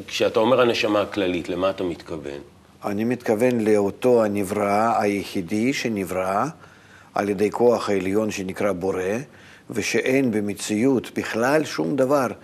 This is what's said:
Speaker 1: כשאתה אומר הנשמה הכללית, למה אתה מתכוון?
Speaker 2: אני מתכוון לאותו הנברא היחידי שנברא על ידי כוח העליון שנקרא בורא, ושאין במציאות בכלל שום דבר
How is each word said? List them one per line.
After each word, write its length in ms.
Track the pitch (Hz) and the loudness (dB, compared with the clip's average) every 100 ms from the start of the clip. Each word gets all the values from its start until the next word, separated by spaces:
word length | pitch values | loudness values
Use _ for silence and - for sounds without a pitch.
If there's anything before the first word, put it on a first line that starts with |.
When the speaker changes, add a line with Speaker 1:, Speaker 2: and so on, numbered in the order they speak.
| - | -6
Speaker 1:
כשאתה 340 | - 101 117 | -2 0 2
אומר 200 | 110 123 | 4 4
הנשמה 400 | 120 107 107 104 | 4 2 0 0
הכללית, 480 | 98 104 92 90 80 | 0 -2 -2 -2 -4
למה 220 | 87 95 | -2 -2
אתה 140 | 92 | -2
מתכוון? 540 | 90 78 - 82 71 71 - - - - | -4 -6 -10 -12 -10 -12 -14 -20 -20 -12
Speaker 2:
אני 200 | - 101 | -8 -4
מתכוון 560 | 113 123 - 107 127 120 | -2 -2 0 2 2 2
לאותו 640 | 107 107 101 95 127 120 | 2 2 2 0 4 4
הנברא 760 | 107 101 95 104 101 101 113 107 | 4 0 -2 -2 0 2 2 2
היחידי 720 | 104 101 90 107 85 107 120 | 0 0 -4 -6 -4 -2 0
שנברא 720 | 139 123 104 90 92 92 101 135 - - - - - - | -2 -2 -2 -2 -2 0 0 -2 -6 -20 -20 -20 -20 -6
על 140 | - 101 | -2 0
ידי 220 | 98 104 | 2 0
כוח 400 | - 120 107 - | 4 4 4 2
העליון 400 | 98 92 101 110 | 0 0 0 0
שנקרא 420 | 101 92 90 104 | -4 -6 -2 -2
בורא, 300 | 87 92 92 92 113 143 - - - - | 0 -2 -2 -2 -4 -6 -16 -20 -20 -10
ושאין 600 | 117 95 117 - 131 131 | -6 -2 0 2 2 2
במציאות 800 | 104 104 95 - 107 131 123 - - | 0 -2 -6 -4 0 2 2 -2 -6
בכלל 480 | 101 110 123 156 | -4 -2 2 2
שום 320 | 143 - 165 139 | 0 -4 -2 0
דבר 300 | 127 143 120 - | 2 2 0 -6